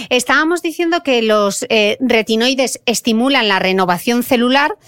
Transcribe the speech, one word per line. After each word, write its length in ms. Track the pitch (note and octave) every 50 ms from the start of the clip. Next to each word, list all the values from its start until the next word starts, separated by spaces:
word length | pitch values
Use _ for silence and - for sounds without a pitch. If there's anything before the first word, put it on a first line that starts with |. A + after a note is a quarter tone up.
| A3+ -
Estábamos 520 | B3+ B3 A#3+ - C4 C#4+ D#4 D#4+ F4 E4
diciendo 400 | - E4+ D4+ - F4 E4 E4+ E4+
que 200 | E4+ C#4 B3+ A#3 A3
los, 420 | A3 G#3+ G#3+ G#3 G3+ G3 - - -
eh, 280 | A3+ A3 G#3 G#3 A3 -
retinoides 800 | C4 A#3 A#3 A3 G#3 - A3 A3 A#3 C4 C4+ B3+ C4 - - - _
estimulan 640 | - A3 - - B3 A3 A3 A#3+ C#4 C#4 B3+ A3+
la 100 | G#3 G3 F#3+
renovación 600 | F#3 F#3 F#3+ F#3+ F#3 F3+ F3 E3+ - A#3+ A#3+ A#3+
celular. 560 | A#3+ - C4+ A#3 A#3+ B3 C4 C#4 C#4+ D#4 G#4+ - _